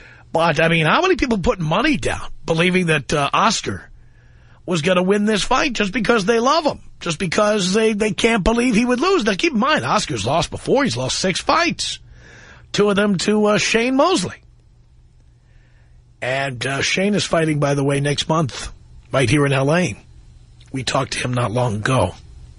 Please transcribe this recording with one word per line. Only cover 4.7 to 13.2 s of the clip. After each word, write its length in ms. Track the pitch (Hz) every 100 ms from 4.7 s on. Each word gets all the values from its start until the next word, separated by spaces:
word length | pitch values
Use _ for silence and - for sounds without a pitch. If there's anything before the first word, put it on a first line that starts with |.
| 180
gonna 220 | 160 180
win 200 | 185 208
this 200 | 208 214
fight 300 | - 262 311
just 180 | 220 202
because 320 | 254 214 240
they 160 | 190 233
love 240 | 247 320
him, 160 | 302 - - -
just 220 | 180 156
because 540 | 190 180 208 214 180
they, 180 | 208 220
they 180 | 208 214
can't 320 | - 233 226
believe 320 | 180 233 254
he 100 | 208
would 140 | 240 247
lose? 240 | 349 381
Now, 120 | 220
keep 180 | 196 339
in 80 | 233
mind, 240 | 269 302
Oscar's 420 | 120 196 - 120 104
lost 240 | 160 151
before. 320 | - - 208
He's 140 | 170 120
lost 240 | 127 -
six 180 | 190 175
fights, 640 | - 311 339 - - - - - - - - - -
two 180 | - 208
of 60 | 196
them 220 | 208
to, 260 | 180